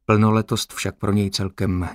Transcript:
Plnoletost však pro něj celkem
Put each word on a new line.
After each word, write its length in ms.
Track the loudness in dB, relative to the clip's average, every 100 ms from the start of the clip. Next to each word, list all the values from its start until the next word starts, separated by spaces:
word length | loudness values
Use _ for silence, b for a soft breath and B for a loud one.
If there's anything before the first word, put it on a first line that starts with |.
| 0
Plnoletost 680 | 4 4 2 0 -4 -6
však 260 | -8 -8 -6
pro 140 | -2
něj 180 | 0 0
celkem 580 | -4 -6 -4 -2 -2 -4